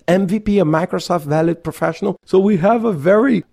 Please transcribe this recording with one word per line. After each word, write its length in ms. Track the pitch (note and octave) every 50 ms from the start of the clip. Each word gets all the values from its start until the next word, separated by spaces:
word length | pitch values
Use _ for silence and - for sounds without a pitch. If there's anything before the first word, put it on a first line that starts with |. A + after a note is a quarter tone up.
| _ -
M 200 | F3 F#3 G3 F3
V 120 | G3 A3
P, 200 | G#3+ G#3+ G3+ G3+
a 40 | F3+
Microsoft 600 | D3+ D3+ D#3 F3 F#3 - F#3 E3+ - F3+ F3 D3+
Valued 360 | C#3+ D3 D#3+ D#3+ E3 E3+ E3
Professional. 540 | - D#3+ D3+ - E3+ E3 E3 - - G3+ F#3 - _
So 140 | - - F#3+
we 160 | F#3+ G#3 G#3+ F3
have 280 | D#3+ G3+ A3+ A#3 A3
a 80 | A#3 G3+
very 500 | D3 C3+ E3+ G3 G#3+ A#3 C#4 B3 - - -